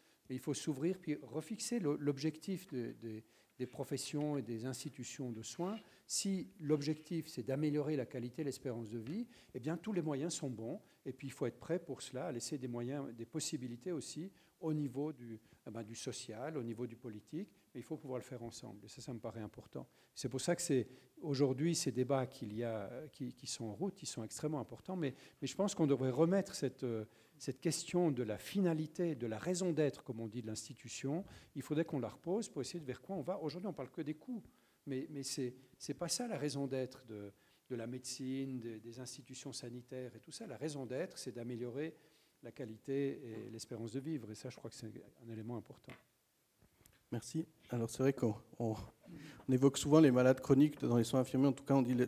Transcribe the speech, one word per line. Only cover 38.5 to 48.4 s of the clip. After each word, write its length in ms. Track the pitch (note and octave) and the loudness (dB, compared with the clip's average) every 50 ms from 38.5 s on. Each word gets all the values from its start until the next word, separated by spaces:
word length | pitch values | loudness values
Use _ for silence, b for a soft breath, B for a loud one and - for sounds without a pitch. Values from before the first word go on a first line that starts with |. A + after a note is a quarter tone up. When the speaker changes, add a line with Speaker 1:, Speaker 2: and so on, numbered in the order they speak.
| C3 B2+ | -4 -4
Speaker 1:
des, 200 | A2+ A#2 A2+ A2 | -6 -6 -8 -10
des 200 | G#2+ A#2 A2+ B2+ | -10 -12 -10 -10
institutions 540 | B2+ A#2+ - - A#2+ - C3 - - C#3+ A#2+ | -10 -10 -12 -12 -14 -14 -14 -12 -10 -10 -8
sanitaires 580 | - - A#2+ A#2+ B2 A#2+ - C3+ B2+ B2+ A#2+ G#2+ | -8 -8 -8 -8 -10 -10 -10 -8 -8 -8 -8 -10
et 40 | A2+ | -12
tout 120 | - - | -16 -14
ça. 140 | D#3 - A3+ | -12 -10 -10
La 120 | G3 B2+ G#2+ | -10 -8 -6
raison 280 | C#3+ D#3+ D3 C#3+ C3 | -4 -4 -4 -4 -4
d'être, 320 | - B2+ C3+ F3+ F#3 - - | -4 -2 -2 -4 -4 -6 -8
c'est 140 | - C3 | -10 -8
d'améliorer 640 | G#2+ A#2+ A#2 A#2+ B2 A2+ A#2+ A#2+ A#2 C#3 D#3 E3 D#3+ - - - _ _ _ _ _ _ - | -8 -6 -6 -4 -4 -4 -4 -4 -4 -4 -4 -4 -6 -10 -18 -20 _ _ _ _ _ _ -16
la 80 | A#2+ | -14
qualité 720 | A#2 - B2+ A2 A2+ A2 - - C3+ C#3 C#3 C3+ - - C#3 | -10 -8 -8 -8 -10 -10 -6 -2 0 2 2 2 0 -2 -6
et 260 | A#2 A2 A2 G#2+ G#2+ | -8 -8 -8 -8 -8
l'espérance 440 | A2 A2+ - - B2 A2 A2+ A2+ G#2+ | -10 -10 -8 -8 -6 -6 -4 -4 -4
de 80 | C3+ | -4
vivre, 280 | C3+ D#3 D#3+ C#3 A2 G2+ | -4 -2 -4 -4 -4 -6
et 60 | G#2+ | -10
ça, 140 | - - B2+ | -8 -8 -10
je 80 | A#2+ - | -10 -8
crois 120 | - A#2 | -10 -10
que 60 | - | -10
c'est 160 | - A#2 A2 G#2 A2+ - G2+ - - A#2+ | -10 -10 -10 -10 -12 -14 -16 -18 -18 -12
un 60 | A#2 | -10
élément 240 | A2+ A2 G#2+ A2+ A#2+ | -8 -8 -6 -6 -6
important. 380 | A2+ G#2+ - - - - - - - - _ _ _ _ _ _ _ _ _ _ _ - _ _ _ _ - - _ _ _ | -6 -8 -10 -14 -18 -16 -16 -16 -16 -18 _ _ _ _ _ _ _ _ _ _ _ -20 _ _ _ _ -20 -20 _ _ _
Speaker 2:
Merci. 340 | - A#2 - - - D#3+ D#3+ - - _ - - | -4 -4 -4 -2 -4 -4 -4 -4 -8 _ -10 -6
Alors, 200 | - A#2+ A2+ A2+ | -2 -2 -2 -2
c'est 100 | - - | 0 4
vrai 120 | C3 C3+ C3 | 4 4 4
qu'on, 200 | - B2+ A#2 G#2+ - | 4 2 2 2 0